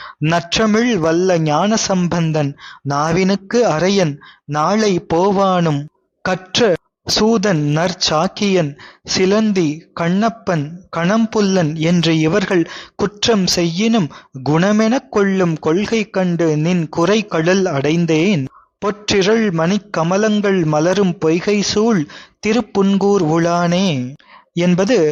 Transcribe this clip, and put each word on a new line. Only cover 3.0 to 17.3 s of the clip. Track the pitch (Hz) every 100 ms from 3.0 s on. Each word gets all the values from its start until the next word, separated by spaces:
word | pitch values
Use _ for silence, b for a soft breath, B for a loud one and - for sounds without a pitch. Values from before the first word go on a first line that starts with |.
| 156 175 190 196 196 233 220
அரையன் | 156 180 202 165 143 B B -
நாளை | 147 160 214 214 175 -
போவானும் | 165 196 196 196 180 165 143 147 _ _ _ -
கற்ற | 185 - - 233 160 _ _ -
சூதன் | - 214 233 208 160 147
நற்சாக்கியன் | 151 180 175 - 156 190 - 202 185 147 143 B B -
சிலந்தி | - 190 208 214 190 156 151 -
கண்ணப்பன் | - 170 190 226 226 - 165 143 175 -
கணம்புல்லன் | 170 175 220 220 226 202 190 151 156
என்று | 160 180 165 165
இவர்கள் | 156 202 190 185 165 B B -
குற்றம் | 202 - 233 214 180
செய்யினும் | - 170 170 226 226 143 B B 135
குணமெனக் | 127 160 190 214 220 269 -
கொள்ளும் | 214 196 190 175 156
கொள்கை | 156 170 208 226 202
கண்டு | 190 180 170 165 151
நின் | 160 180 156
குறை | - 170 220
கடல் | 208